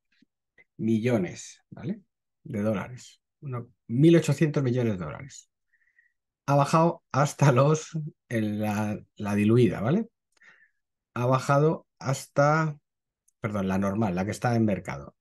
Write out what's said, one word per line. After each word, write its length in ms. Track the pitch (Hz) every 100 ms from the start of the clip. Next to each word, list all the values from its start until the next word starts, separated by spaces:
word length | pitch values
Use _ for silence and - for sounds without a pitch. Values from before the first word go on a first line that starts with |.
| _ _ _ _ _ _ _ -
millones, 840 | 110 113 120 117 87 - - - _
¿vale? 300 | - 117 220 _ _ _ _
De 200 | 156 107
dólares. 580 | 107 98 87 123 - _ _ _
Uno, 280 | 143 123 - _ -
mil 280 | 120 160 170
ochocientos 460 | 156 139 160 147
millones 360 | 131 123 120 95
de 60 |
dólares. 440 | 78 - - - _ _ _ _ _ _ _ _ _ _ -
Ha 100 | 143
bajado 480 | 139 165 170 165 _
hasta 400 | 127 147 - 143
los, 440 | 123 139 156 - 160 151 - -
en 320 | 117 107 104
la, 380 | 107 104 104 104 - -
la 180 | 98 104
diluida, 440 | 104 120 110 85
¿vale? 280 | 104 190 220 _ _ _ _ _ _ _ _ _ _
Ha 120 | - 123
bajado 600 | 131 - 143 156 - _ _
hasta, 760 | 123 135 - - 147 156 160 147 _ _ _ _ _ _
perdón, 300 | 107 104 95
la 100 | 95
normal, 360 | 98 98 107
la 100 | 90
que 60 | 101
está 240 | 110 123 117
en 80 |
mercado, 500 | 110 92 - - - _